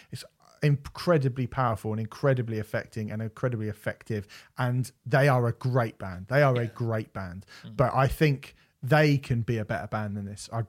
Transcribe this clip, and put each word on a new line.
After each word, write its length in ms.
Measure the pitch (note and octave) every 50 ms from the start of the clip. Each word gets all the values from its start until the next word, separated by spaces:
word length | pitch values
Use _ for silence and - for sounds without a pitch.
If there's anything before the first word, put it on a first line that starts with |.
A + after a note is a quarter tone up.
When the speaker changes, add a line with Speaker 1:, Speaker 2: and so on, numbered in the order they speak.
| - - -
Speaker 1:
it's 100 | - - - _ _ _ _ _ - -
incredibly 840 | D3+ C#3+ C3+ - - - - - F3+ F3 D3+ C3+ C3+ A#2+ C3 B2+
powerful 460 | A#2 - C3 B2+ A#2 A2+ - - A2
and 80 | G#2+ A2
incredibly 580 | A2 G#2 - - - C#3+ C3 B2 A#2 A2+ A2 G#2+
affecting 520 | G#2 - - A2+ - - - A2+ G#2+ G#2
and 100 | G#2 G#2+
incredibly 460 | A2 G#2+ - - - B2+ A#2+ G#2+ G#2+
effective. 600 | G#2+ G2+ - - A2+ - - - - A2+ G#2 G2 - - - - _ _
And 340 | - B2+ B2 B2 B2+ A#2+ - - _ -
they 220 | A#2+ C3 C#3 C#3
are 200 | C#3+ C3 B2 A#2+
a 40 | A#2
great 460 | G#2+ - - B2+ B2 C3 A#2 A2+ -
band. 300 | - G#2 F#2+ F2+ F2+ F#2+ -
They 120 | B2+ C#3+
are 140 | D3 C3+ B2+
a 80 | A#2+ A#2
Speaker 2:
Yeah. 60 | G#2+ -
Speaker 1:
great 400 | - A#2+ A2+ A2+ A2 A2 - -
band. 320 | G2+ F#2+ F2+ F2 F#2+ - - - - -
Speaker 2:
Mm. 100 | A#2 A2
Speaker 1:
But 160 | C3+ C#3 A#2+ -
I 140 | C3 C3+
think 480 | B2+ - - D#3+ D3+ C#3 C3 - - - _ _ _ _ _
they 360 | - A#2+ D#3 D3+ D#3 D3+ C#3+
can 240 | C3 - - B2+ A#2
be 160 | A2 - A#2+
a 80 | A2 G#2
better 220 | - A2+ E2 -
band 280 | G#2 - G#2+ G#2+ G#2 G2+
than 100 | G#2 G2
this. 240 | G2 G#2 - - - A2
I 100 | A#2 A2